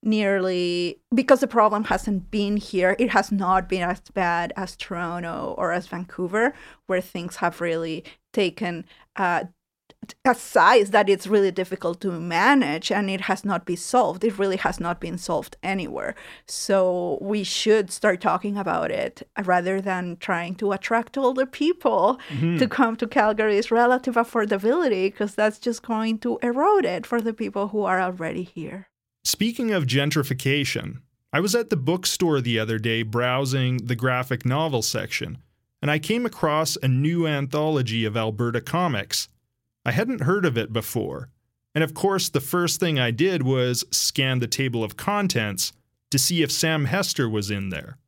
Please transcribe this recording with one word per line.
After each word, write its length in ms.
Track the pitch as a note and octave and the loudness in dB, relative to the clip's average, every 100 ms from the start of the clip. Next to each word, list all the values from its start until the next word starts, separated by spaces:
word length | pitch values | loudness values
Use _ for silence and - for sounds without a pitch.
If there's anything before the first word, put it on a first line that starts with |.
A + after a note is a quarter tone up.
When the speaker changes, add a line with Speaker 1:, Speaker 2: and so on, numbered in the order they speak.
| G#3+ | 0
Speaker 1:
nearly, 920 | G#3+ G3+ G3 F#3 F3+ F3 F3 F3 - _ A#3 | 2 2 2 2 0 0 0 -2 -6 _ 0
because 240 | - C4 | 6 6
the 80 | C4 | 6
problem 380 | A#3 G#3+ G#3 G#3+ | 4 4 4 0
hasn't 440 | G3 - G3 - | -2 0 -4 -2
been 280 | G#3+ G3+ G#3 | -2 0 0
here. 380 | - F#3+ F#3 G3 | -2 2 2 4
It 100 | A#3+ | 4
has 220 | - G3+ | 4 2
not 360 | G3+ F3+ F#3+ F#3 | 0 2 2 2
been 140 | F#3 | -2
as 200 | F3 F#3+ - | -2 -4 -6
bad 400 | - F3 E3+ F3 - | -2 0 0 -2 -6
as 200 | F#3 - | -10 -10
Toronto 800 | - F3 F3 F3 E3+ E3 - - | -10 -6 -6 -6 -6 -8 -8 -4
or 140 | F3 | -2
as 160 | F3 - | -2 -4
Vancouver, 680 | F3 F3+ - F3+ G#3 A#3+ - - - - | -10 -10 -6 -4 0 0 -2 -20 -20 -4
where 160 | F#3 | -2
things 360 | F3+ F3+ F3 - | -2 -8 -10 -2
have 220 | F3 E3 | -4 -2
really 440 | E3+ E3 E3 D#3+ - - _ | -4 -4 -4 -8 -10 -20 _
taken, 540 | - F#3+ F3 G3 F3 - - _ - | 0 0 -2 -6 -6 -12 -20 _ -2
uh, 300 | F#3 E3+ F3+ _ _ _ _ _ - - | 0 0 -2 _ _ _ _ _ -20 -2
a 120 | C4 A#3+ | 0 0
size 560 | - G#3 F3 B3 G3 | 2 6 8 8 6
that 180 | G#3 G3+ | 4 4
it's 160 | F#3+ F#3+ | 2 4
really 240 | G#3 G3 | 4 4
difficult 500 | F3+ F#3 G3 F3+ E3+ | 0 -4 -4 -4 -4
to 100 | G3 | -6
manage, 800 | E3+ E3+ E3 G#3+ C#4 E3 D#3 - | -4 -2 2 6 6 4 -2 -2
and 180 | G3 G3 | 0 0
it 120 | F#3+ | -2
has 220 | - F#3+ | -2 -2
not 220 | G3+ F3+ - | 0 -2 -2
been 120 | F3+ | -6
solved. 460 | - B3 A3 F3 | 2 2 2 2
It 140 | A3 G3 | -2 0
really 200 | G3 F#3+ | 0 0
has 220 | - F3+ | -2 -2
not 220 | E3+ F3 | -4 -4
been 160 | E3+ F3 | -6 -8
solved 400 | - E3 - - | -4 -4 -4 -10
anywhere. 500 | - F#3+ E3+ C2 A#1 - - - - | -6 -4 -4 -6 -8 -8 -18 -20 -12
So 680 | - - G3 F#3 F3+ F3 D3 | -10 0 2 4 2 -2 -4
we 240 | G3 G#3+ | -2 -2
should 460 | F#3+ - A3 A3 G3 | -2 -2 2 4 2
start 320 | - G#3+ F3+ | 0 0 2
talking 360 | F#3+ E3+ G3+ G3+ | 0 0 -2 -4
about 340 | F#3+ E3+ E3 | -2 -2 -2
it 360 | - - - - - | -2 -4 -8 -14 -8
rather 380 | F#3 F3+ F3 G3 | 0 2 2 -4
than 360 | G3 F#3 F3+ E3+ | -4 -4 -6 -8
trying 360 | - F3 E3+ F3+ | -4 -4 -4 -4
to 160 | G3+ | -2
attract 460 | F#3+ - A3+ A#3 C#4 | -2 0 -2 -2 0
older 300 | C4 C4 C4 | 0 0 -4
people 720 | - D4+ F4 - G3 F#3+ C4 - | 0 0 2 2 4 4 2 -4
Speaker 2:
Mm-hmm. 280 | C#3+ E3 E3+ | -2 0 2
Speaker 1:
to 100 | B3+ | 0
come 280 | - A#3 A3 | 2 0 2
to 100 | A3+ | -2
Calgary's 640 | C#4 G#3+ G#3+ G#3+ G#3 A#3 | 2 2 2 2 2 2
relative 420 | A3+ A#3+ B3+ B3+ | 4 4 4 2
affordability, 1000 | A#3 A#3 A#3 G#3+ G3 G#3 D4+ D#4 G3 F#3+ - | 0 0 0 0 0 2 2 2 2 0 0
'cause 180 | G#3 | -6
that's 240 | - G#3+ G#3+ | 0 0 0
just 240 | - A3+ | -6 -6
going 380 | - A3 A3 A3 | -4 -2 0 -2
to 180 | B3 A#3 | -2 -2
erode 420 | A#3+ B3 E4+ G#4 C4+ | -2 2 4 4 2
it 220 | F#3 A3+ | -2 -2
for 120 | A#3+ | -2
the 140 | A3+ | -2
people 360 | A3 G#3 G3+ G3+ | -4 -4 -2 -2
who 120 | G#3+ G3 | -2 0
are 140 | F#3 | 0
already 440 | F#3 F3+ E3 - | 0 -4 -6 -6
here. 440 | F3+ - D#3 F#3+ F#3+ _ _ _ | -8 -10 -12 -12 -16 _ _ _
Speaker 2:
Speaking 480 | - - A3 A#3 A#3 | -6 -2 -2 0 0
of 160 | G3 C3 | 0 2
gentrification, 1120 | B2+ C#3+ D3+ C#3 B2+ C3+ C#3+ C3+ - - - _ _ _ | 2 2 0 0 -2 0 0 0 -4 -6 -12 _ _ _
I 60 | C#3+ | -2
was 160 | G3 A3+ | 2 0
at 160 | A3+ | 0
the 60 | F3+ | 0
bookstore 640 | B2+ F3+ F3+ - F3+ C#3+ | 0 -2 -2 0 2 2
the 180 | A#2+ A2+ | 2 0
other 180 | A2 A2+ | 0 -2
day 240 | A2 A2+ | 0 -2
browsing 760 | A2+ A#2 B2 B2+ C#3 C3+ B2+ B2+ | -2 0 0 0 -2 -2 0 -2
the 180 | A#2+ A#2+ | -2 -2
graphic 500 | B2+ B2+ B2+ B2 B2 | 0 0 -2 -2 0
novel 380 | C3+ D#3+ C3 | 0 0 -2
section, 560 | - - F#2+ - - - _ _ _ _ | -2 -4 -4 -6 -6 -10 _ _ _ _
and 80 | C#3+ | -2
I 80 | D3+ | -2
came 300 | D3+ A#3 A#3 | 0 -2 -2
across 500 | - D#3+ D3+ D#3+ - | -2 0 0 0 0
a 40 | C3 | 2
new 380 | B2+ D3 E3+ D#3+ | 2 2 2 0
anthology 800 | D3 C#3 D3 D#3 D3+ B2 A2+ A2 | 0 -2 -2 0 0 0 0 0
of 100 | A2 | 0
Alberta 460 | A2 G#2 A#2+ A#2 | -2 -2 -2 -2
comics. 640 | - E3 F3+ A2 F#2 - - _ _ _ _ _ | -2 -2 0 -2 -4 -6 -6 _ _ _ _ _
I 80 | - | -2
hadn't 280 | B2 A3+ B3 | 0 0 0
heard 240 | C#3 G3+ F3+ | 0 2 0
of 140 | A#2 | 0
it 120 | A2 | -2
before, 580 | A2+ - A#2+ G2+ C2+ - _ _ _ _ | -4 -4 -4 -4 -8 -12 _ _ _ _
and 100 | D3+ | -2
of 120 | D#3 D#3+ | -2 0
course 340 | G3 G3 - | 0 0 0
the 100 | C#3 | -2
first 400 | - F3+ E3+ - | 0 0 0 0
thing 200 | F3 D3 | 0 2
I 100 | B2 | 0
did 320 | A2+ F3+ F3+ | 2 2 2
was 420 | B2+ C3 B2+ A#2+ - | 0 2 2 0 -2
scan 500 | - - - C3 B2+ | -2 0 0 0 0
the 80 | A#2+ | -2
table 360 | - C3+ A#2 | -2 -2 -2
of 120 | G#2+ - | -4 -4
contents 800 | - G#3 G3 B2 G#2+ F#2+ - _ _ _ _ | -2 0 0 0 -2 -4 -6 _ _ _ _
to 80 | C#3 | 0
see 240 | - F3 | 2 2
if 80 | C#3+ | 0
Sam 340 | - D#3+ D#3+ C#3 | 0 0 2 0
Hester 420 | F#3+ G3 - A#2+ | 0 -2 -2 0
was 220 | G#2+ G2 | 0 -2
in 200 | G2+ G2 | -4 -4
there. 280 | D#2+ C#2+ - | -6 -8 -18